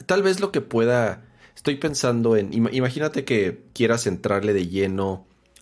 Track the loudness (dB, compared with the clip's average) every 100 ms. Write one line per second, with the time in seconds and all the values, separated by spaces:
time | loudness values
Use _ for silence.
0 | -2 2 2 0 -2 -4 -2 2 2 2
1 | 0 -4 -14 _ -20 -8 -4 -2 -4 -2
2 | 0 2 4 2 2 0 0 0 -2 -2
3 | -4 -4 0 0 0 -2 -10 0 2 2
4 | -2 -2 -2 0 0 -2 -2 -2 -2 0
5 | -2 -4 -12 _ _ -18